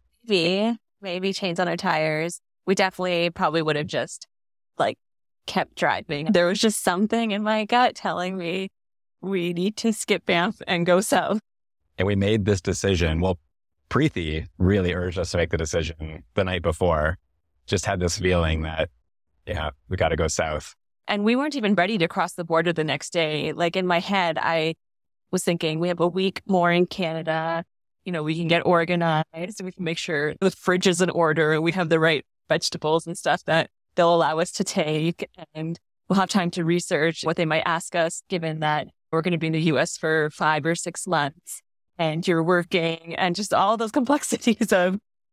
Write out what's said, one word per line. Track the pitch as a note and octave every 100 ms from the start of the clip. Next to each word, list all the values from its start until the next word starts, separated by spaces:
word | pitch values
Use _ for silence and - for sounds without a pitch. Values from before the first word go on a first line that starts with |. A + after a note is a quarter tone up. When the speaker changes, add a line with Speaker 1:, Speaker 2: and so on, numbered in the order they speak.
| _ _ A#3
Speaker 1:
Maybe, | F#3+ E3 F#3+ A3 A#3 _ _
maybe | G3 F3+ F#3+
chains | F#3+ F#3+ E3+
on | F3
our | F3
tires. | F#3 D#3 D#3 D#3 E3+ - _ _ -
We |
definitely | G3 F#3+ - F3+ E3+ E3+
probably | E3+ F3 E3
would | D#3 D3
have | E3+
just, | C3+ C#3 - - _ _ _ _ -
like, | B2 - _ _ _ _ -
kept | F#3+ - -
driving. | D3+ G2 - C#3+ D#3+
There | F#3 F3
was | G#3
just | A3+ -
something | - F3+ G#3+ A3+ A3+
in | G3+
my | G#3+ A3 G#3
gut | A#3+ B3 -
telling | F#3+ E3+ F3+ F#3+
me | E3+ F3+ F#3+ _ _ _ _ _
we | F#3 G3 F3
need | F3 F#3+ -
to | A3+
skip | G#3 - G3 -
Banff | F3 F#3 - -
and | F3 F3
go | F3+
south. | G#3 G3 D3+ G#3+ - _ _ _ _ -
Speaker 2:
And | F#2+
we | G2+
made | G2 A2 G2
this | G2
decision. | - F2 G2 F2+ E2 D#2+
Well, | F#2 F2 _ _ _ _ -
Preeti | B2+ D3+ F#2+ D#2+ D#2 - -
really | F#2 G2+ F2+
urged | F2 F#2 F2
us | E2+
to | F2
make | E2
the | D#2+
decision | E2 E2+ D#2+ D#2+ D#2 D#2 -
the | -
night | F#2 F2+
before. | E2+ D#2 F2+ D#2+ D#2 F#2+ _ _ _ _ -
Just | G2 -
had | G2
this | F2 -
feeling | F#2 F2 E2 D#2+
that, | D#2+ D#2+ D#2 _ _ _ _ _ -
yeah, | G2 D#2 - -
we | F#2+
gotta | D#2+ D#2+
go | D#2+
south. | - D#2+ D2+ - - _ _ -
Speaker 1:
And | G3+ G#3
we | B3
weren't | D4 C#4+
even | G#3 F#3+
ready | F#3 A3+
to | D#3+
cross | F#3+ F3
the | - E3
border | E3 E3+
the | E3 D#3
next | C#3 -
day. | F3 D#3 D3+ D3+
Like, | D3+ E3+ F#3+
in | F3+
my | F3
head, | F3+ G3 F3 D#3
I | - E3 D#3+ E3 _ _ _ _ _
was | F#3
thinking, | - E3+ D#3+ D#3
"We | F3
have | F3
a | F3
week | F3+ F#3+ - -
more | F#3 E3+
in | F3 F3+
Canada. | - E3 D#3+ D#3+ D#3+ D#3+ E3 - _ _ _
You | -
know, | E3+
we | D3+ D#3+
can | E3+
get | E3 -
organized. | E3+ E3 F3 E3+ D#3 - E3 F#3 G#3
We | F#3
can | -
make | E3 E3
sure | - D3+ D3+ -
the | F#3+
fridge | - - F3+ F#3+
is | E3+
in | F3+
order. | - E3 D#3 D3+ D#3
We | E3
have | F3+ E3
the | E3
right | D#3+ D#3 - _ -
vegetables | D#3+ - E3+ D3+ E3 E3
and | F3
stuff | D#3+ D#3+
that | - D#3+ - _ _ -
they'll | E3+ E3+
allow | D3+ D#3+
us | F3+
to | -
take. | F#3+ G3 D3+ D#3 D#3+ - - - D#3+
And | D#3 D#3+ E3+ _ _ -
we'll | G3
have | F#3
time | G3+ E3+
to | -
research | E3 F3 - D#3 E3 D#3+ D#3+
what | E3
they |
might | D#3+ D#3+ -
ask | E3 - F3
us, | E3 - -
given | F3+ D#3+ D#3
that | D3+ D3+ - _ _
we're | D#3+
gonna | E3+ E3
be | D#3+
in |
the | D#3+
U | E3 C3
S | E3+ -
for | D#3+ D#3 D3+
five | - D#3 D#3 D#3
or |
six | E3+ F3+ - F#3+
months | D#3+ C#3+ - - - _ _ _ -
and | D#3+ D#3 F#3
you're | E3
working," | E3 F3+ E3+ F#3 E3 E3 E3 D#3+
and | F3+ F3
just | G#3
all | - G3 A3
those | A3
<laughs> | D4
complexities | A#3+ D4 - - - G#3+ G#3+
of | G3 F3+ F#3+ - _ _